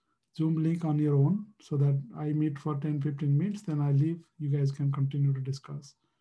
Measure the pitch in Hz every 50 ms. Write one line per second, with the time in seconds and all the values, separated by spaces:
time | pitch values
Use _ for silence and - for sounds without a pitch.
0 | _ _ _ _ _ _ _ - 160 160 160 160 156 165 170 165 165 151 151 147
1 | 151 147 143 139 139 143 196 208 - - - _ - - 151 139 139 143 139 139
2 | 139 - - 156 151 151 156 151 151 156 143 - - 156 151 139 151 151 151 143
3 | 139 151 143 - 147 143 143 147 180 208 202 - - 170 151 147 143 143 143 139
4 | 151 165 170 170 - _ _ - 151 143 143 143 139 135 139 - 143 139 139 139
5 | 135 139 147 143 143 139 135 131 131 135 135 - - - 143 147 - - _ _
6 | _ _ _ _